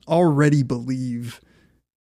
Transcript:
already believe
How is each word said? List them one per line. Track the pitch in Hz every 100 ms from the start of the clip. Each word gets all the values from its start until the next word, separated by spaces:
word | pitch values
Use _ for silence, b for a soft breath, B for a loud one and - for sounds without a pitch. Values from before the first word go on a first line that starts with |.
| -
already | 165 175 143 147 147
believe | 123 123 123 131 127 120 120 - _ _ _ _ _ _